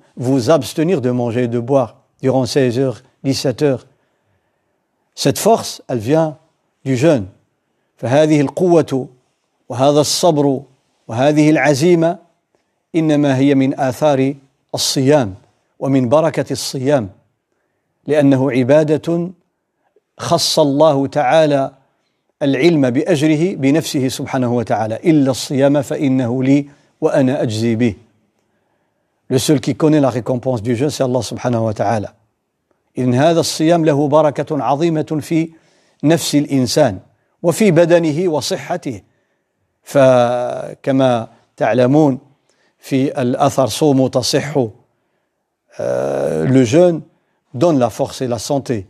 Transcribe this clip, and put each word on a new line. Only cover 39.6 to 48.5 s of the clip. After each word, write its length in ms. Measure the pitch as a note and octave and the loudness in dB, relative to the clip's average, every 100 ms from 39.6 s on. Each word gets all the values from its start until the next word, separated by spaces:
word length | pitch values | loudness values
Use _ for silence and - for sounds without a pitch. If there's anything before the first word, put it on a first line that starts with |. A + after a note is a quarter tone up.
| _ _ | _ _
فكما 1400 | - C#3+ C3 B2+ A#2+ B2 B2 C3 - - C3+ C3+ C3 A#2 A2+ _ _ - | -2 4 4 4 2 -2 -6 -8 -12 -8 -2 0 2 0 -4 _ _ -4
تعلمون 600 | B2+ A#2+ B2 D3 D3+ B2+ - _ _ _ _ _ | 0 2 4 4 4 0 -8 _ _ _ _ _
في 420 | - C3+ C#3 C#3+ | -4 -2 -2 -2
الأثر 460 | B2 C3 C#3 - B2 | -4 0 0 0 -2
صوموا 400 | - D#3 C3+ B2+ | 0 2 2 0
تصحوا، 600 | C3 A2+ C#3+ C#3+ C#3+ A2+ - _ _ _ _ _ _ _ _ _ - | -2 -2 -2 -2 -4 -4 -8 _ _ _ _ _ _ _ _ _ -10
euh, 680 | - B2+ C#2 C#3 - D#2 C#3+ | -6 -4 -4 -4 -4 -2 0
le 180 | C3 | 2
jeûne 380 | A#2 D3+ F3+ D#3 - _ _ _ _ | 4 4 4 2 -8 _ _ _ _
donne 260 | B2 F3 C#3+ | -2 0 2
la 100 | A#2 | 0
force 320 | - B2 - | -2 -8 -6
et 60 | B2+ | -6
la 120 | A#2 | -6
santé. 480 | - | -4